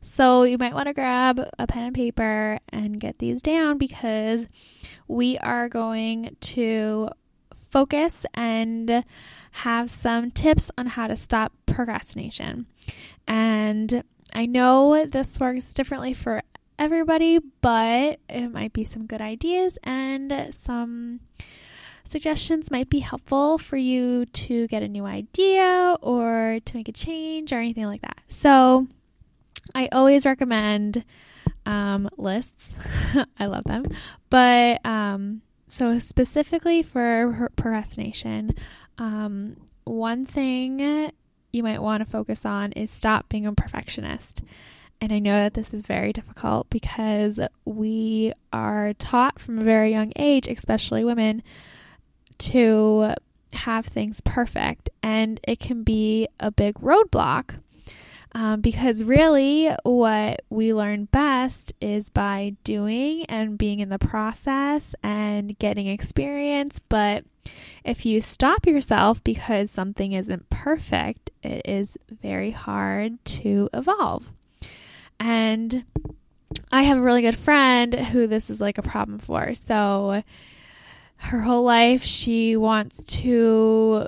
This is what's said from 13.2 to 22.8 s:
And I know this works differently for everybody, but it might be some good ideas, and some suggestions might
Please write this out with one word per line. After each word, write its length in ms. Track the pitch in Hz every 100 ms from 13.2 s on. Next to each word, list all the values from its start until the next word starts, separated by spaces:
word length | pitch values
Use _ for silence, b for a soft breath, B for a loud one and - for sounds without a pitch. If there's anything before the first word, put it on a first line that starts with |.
| -
And 800 | 220 226 214 214 214 220 247 - _ _
I 140 | 214 233
know 580 | 247 254 262 277 302 311
this 340 | 269 269 -
works 340 | 254 254 -
differently 400 | - 262 269 247
for 280 | 262 - 214 - - _ -
everybody, 640 | 302 330 320 320 330 330 294 _
but 580 | 247 226 226 233 285 302 _
it 240 | 247 240
might 220 | 233 220
be 100 | 226
some 220 | 220 220 220
good 160 | 220
ideas, 560 | 214 226 320 359 370 -
and 680 | - 262 262 269 277 277 - - -
some 560 | 240 233 233 233 240 - B B B B B B B
suggestions 680 | - 302 311 311 - 320 311
might 180 | 262